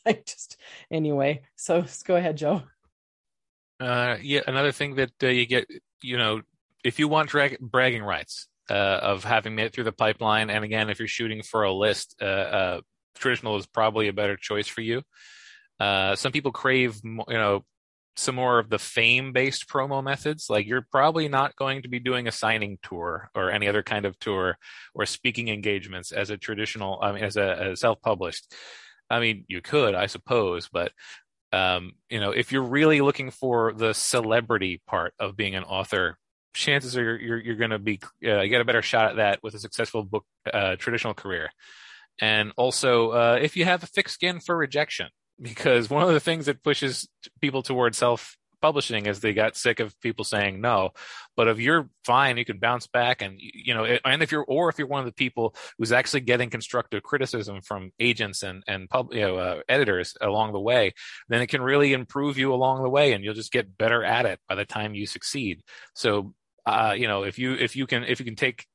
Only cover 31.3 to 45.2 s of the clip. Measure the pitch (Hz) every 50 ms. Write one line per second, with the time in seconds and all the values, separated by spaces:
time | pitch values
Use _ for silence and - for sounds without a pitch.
31.3 | _ _ _ _ 92 92 92 92 90 90 90 92 - _ _ _ 120 110 101 101
32.3 | - - - - 131 135 131 120 131 143 156 156 156 143 139 143 - - 135 127
33.3 | - - 135 127 120 117 113 110 110 107 117 110 107 - - - - 123 110 107
34.3 | 110 120 113 113 113 101 95 92 90 - - - 107 90 82 - - - 107 98
35.3 | 95 107 104 98 95 92 90 - 98 95 95 - 107 95 90 82 80 - _ _
36.3 | _ _ _ _ - - - 151 143 139 131 123 123 127 117 113 117 113 120 113
37.3 | 117 117 110 117 113 107 117 113 110 104 101 110 104 95 - - - _ - 113
38.3 | 104 101 98 101 123 120 117 123 117 113 - - - 113 110 104 - 110 107 101
39.3 | 101 - - 107 104 104 - 107 - - 113 - - 110 101 95 107 104 - _
40.3 | _ _ _ - - 104 98 95 92 - - 120 117 113 - 113 101 - - 98
41.3 | 90 80 78 78 - _ - - - - - - - - - _ _ - 107 110
42.3 | 107 107 104 107 - - 123 127 - - 139 127 120 117 113 113 117 120 117 117
43.3 | 120 120 147 151 - 180 165 185 180 175 175 - - 202 - - - - 175 180
44.3 | 180 165 - - 175 165 147 131 135 143 151 - - - 85 - - _